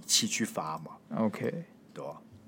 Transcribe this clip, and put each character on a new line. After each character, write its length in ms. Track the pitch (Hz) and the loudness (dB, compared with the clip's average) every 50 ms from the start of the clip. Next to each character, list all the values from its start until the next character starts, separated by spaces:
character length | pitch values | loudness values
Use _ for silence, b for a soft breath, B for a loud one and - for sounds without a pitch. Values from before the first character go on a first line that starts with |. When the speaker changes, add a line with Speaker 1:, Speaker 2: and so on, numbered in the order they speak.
| - | 2
Speaker 1:
气 220 | - - - - 107 | 4 4 4 4 4
去 160 | - - 220 | 2 0 0
发 340 | - - - 80 80 160 165 | 0 0 -2 -2 -2 -2 -4
嘛。 140 | 156 - - - - - 226 | -6 -8 -12 -14 -10 -4 0
Speaker 2:
OK。 480 | 156 110 107 - - - 113 - 170 165 - - - - - | 2 2 2 2 0 0 0 0 -2 -6 -10 -14 -20 -20 -14
Speaker 1:
对 120 | - - - | -10 -8 -8
啊。 60 | 139 - - - - - - - | -8 -8 -10 -14 -20 -20 -20 -20